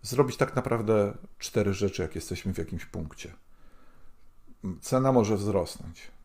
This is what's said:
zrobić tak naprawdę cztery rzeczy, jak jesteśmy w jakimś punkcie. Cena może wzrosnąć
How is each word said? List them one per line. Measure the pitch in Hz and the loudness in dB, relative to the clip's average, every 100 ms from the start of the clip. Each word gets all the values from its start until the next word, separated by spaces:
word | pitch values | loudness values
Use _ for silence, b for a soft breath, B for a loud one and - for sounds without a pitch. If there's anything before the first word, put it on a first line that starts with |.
zrobić | - 123 131 - | -2 2 2 2
tak | 135 131 | 0 0
naprawdę | - 117 107 107 101 - - - | 0 0 4 4 4 -2 -14 -12
cztery | - 107 104 | -4 0 2
rzeczy, | 95 101 - | 2 0 0
jak | 82 90 | -4 -6
jesteśmy | - 90 98 | -8 -6 -4
w | 87 | -4
jakimś | 85 85 - | -4 -6 -8
punkcie. | 85 78 - 78 - - b b b b b b b - - - - 98 87 | -8 -8 -10 -16 -16 -20 b b b b b b b -20 -20 -20 -10 -8 -8
Cena | - 131 135 | 0 4 6
może | 127 107 104 | 6 6 2
wzrosnąć | 101 98 85 - - - - - | 2 2 0 -6 -12 -12 -16 -18